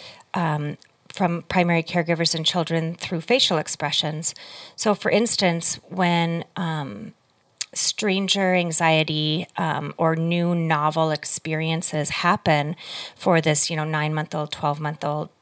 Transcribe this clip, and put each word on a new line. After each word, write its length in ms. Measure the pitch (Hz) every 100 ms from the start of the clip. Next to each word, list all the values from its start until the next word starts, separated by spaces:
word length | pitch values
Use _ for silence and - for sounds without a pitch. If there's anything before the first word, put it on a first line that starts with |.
| - - -
um, 440 | 196 165 151 147 - _ _ -
from 300 | - 180 170 -
primary 320 | 185 175 170
caregivers 540 | 165 180 165 165 165 165
and 100 | 160
children 480 | 180 160 165 165
through 260 | 175 - 165
facial 380 | - 262 - 165
expressions. 800 | - - 147 - 156 151 165 - - - - -
So, 180 | 220
for 160 | 196 208
instance, 720 | 202 233 - 185 170 - - -
when, 560 | 185 175 170 170 165 - -
um, 580 | 170 156 135 101 - - _ _ _ - -
stranger 800 | - - - 208 190 190 196 185
anxiety, 920 | 180 175 156 165 160 160 151 151 156 175 -
um, 360 | 165 139 147 -
or 180 | 165 160
new 380 | 165 175 170
novel 560 | 170 160 151 151 160 160
experiences 1000 | 151 - - 160 156 160 160 - 156 143
happen 640 | - 175 208 - 151 147 175 - - - -
for 260 | 190 165
this, 300 | 160 147 -
you 40 | 160
know, 80 |
nine-month-old, 680 | 156 156 151 156 160 156 147
twelve-month-old, 800 | - 151 147 151 160 147 151 160 _